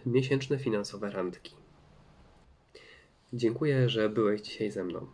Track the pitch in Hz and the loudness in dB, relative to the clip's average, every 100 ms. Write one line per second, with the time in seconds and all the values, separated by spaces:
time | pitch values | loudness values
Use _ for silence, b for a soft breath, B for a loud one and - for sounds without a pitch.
0 | 127 120 131 135 135 139 127 107 101 101 | 0 0 2 0 0 -2 0 -2 -4 -6
1 | 101 101 92 90 - - - - - - | -6 -4 -4 -6 -16 -20 -20 -20 -20 -20
2 | - - - - - - _ B B B | -20 -20 -20 -20 -20 -20 _ B B B
3 | B _ _ 120 117 120 151 135 123 110 | B _ _ 0 0 2 2 4 4 4
4 | 107 107 104 104 - - 104 98 90 85 | 2 4 2 2 -4 -4 -4 -2 -6 -6
5 | - | -10